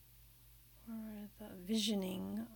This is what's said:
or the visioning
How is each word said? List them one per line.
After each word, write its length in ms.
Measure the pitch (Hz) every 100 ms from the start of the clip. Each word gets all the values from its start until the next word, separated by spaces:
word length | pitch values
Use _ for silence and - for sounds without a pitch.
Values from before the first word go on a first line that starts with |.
| - - - - - - - - 226
or 400 | 220 220 208 208 -
the 140 | 208 190
visioning 840 | 180 220 208 202 185 185 190 208 233